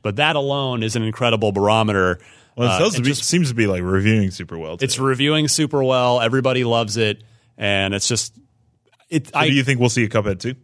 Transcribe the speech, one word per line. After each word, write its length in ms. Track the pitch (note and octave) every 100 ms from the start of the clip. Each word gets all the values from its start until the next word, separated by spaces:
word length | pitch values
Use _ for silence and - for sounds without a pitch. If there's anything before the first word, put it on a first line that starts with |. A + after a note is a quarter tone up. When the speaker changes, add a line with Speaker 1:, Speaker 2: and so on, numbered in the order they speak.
Speaker 1:
but 160 | G#2+ G2+
that 200 | D3+ D3+
alone 460 | C#3 C#3 C3+ B2
is 140 | A2+ A2+
an 60 |
incredible 500 | A2 G#2 A#2+ A2+ G#2+
barometer. 640 | G2 G2+ A2 G#2+ G2+ F2+ F2 - - _ -
Speaker 2:
Well, 120 | A#2+
it 40 |
Speaker 1:
Uh, 60 | F#2
Speaker 2:
does 160 | G3
Speaker 1:
it 80 | E3
Speaker 2:
be, 80 | B2
Speaker 1:
just 140 | C#3
Speaker 2:
seems 260 | - F3 D3+
to 40 |
be, 120 | A#2 G#2+
like, 160 | F#2
reviewing 480 | F2+ F#2+ G#2 A2 F#2+
super 280 | - E2+ E2+
well, 200 | D#2+ -
too. 60 | C3+
Speaker 1:
It's 120 | C3
reviewing 480 | C3+ B2+ C#3+ D#3 D3+
super 360 | - D3+ D3
well. 360 | C3 B2+ B2 B2
Everybody 420 | A2+ C3 B2+ B2+
loves 320 | A#2+ A#2 A2+ A2
it, 260 | A2 G#2 - _ _ -
and 340 | G#2 G2 G2
it's 140 | G2+ -
just, 260 | A#2 - _ _ _ _ _ _ _ _
it, 160 | D#3+ -
Speaker 2:
So 60 |
Speaker 1:
I 140 | D3 D#3
Speaker 2:
do 60 |
you 80 | C#3
think 160 | C3 C3
we'll 120 | B2
see 140 | B2+
a 40 | A2
Cuphead 320 | A2 G#2 F#2
two? 140 | A#2 B2+